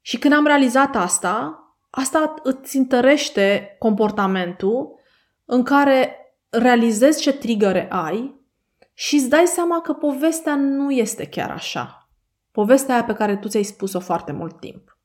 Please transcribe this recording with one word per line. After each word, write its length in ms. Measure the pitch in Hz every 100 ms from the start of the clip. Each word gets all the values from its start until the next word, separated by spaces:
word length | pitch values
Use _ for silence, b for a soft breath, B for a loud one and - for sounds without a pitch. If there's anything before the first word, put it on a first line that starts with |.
Și 180 | - 240
când 160 | 294
am 120 | 294 294
realizat 500 | 285 262 254 269 247
asta, 640 | 180 - 180 196 285 311 _ _ _
asta 440 | - 269 311 302 311
îți 340 | - 262 - 269
întărește 1000 | 254 254 254 294 294 - 196 202 - -
comportamentul 1160 | 226 208 214 202 196 190 175 175 190 240 302 b b b b b
în 180 | _ 247
care 540 | 254 285 277 262 254 - - _ _
realizezi 720 | 233 240 240 233 214 262 311
ce 120 | -
triggere 560 | 277 226 226 202 185 170
ai 480 | 185 160 190 269 - _ _ _ _ _
și 200 | - -
îți 140 | 294 254
dai 160 | 294 349
seama 340 | 349 349 339
că 120 | 330
povestea 600 | 302 294 262 320 320 311
nu 360 | 285 277 277 277
este 360 | 269 220 - 147
chiar 240 | - -
așa. 580 | - - 156 123 - _ _ _ _ _
Povestea 420 | - 208 269 269
aia 100 | 247
pe 80 | 233
care 240 | 208 208 202
tu 120 | 208
ți-ai 140 | 220
spus-o 380 | 202 - 190 185
foarte 320 | 180 170 -
mult 280 | 143 165 -
timp. 380 | - - _ _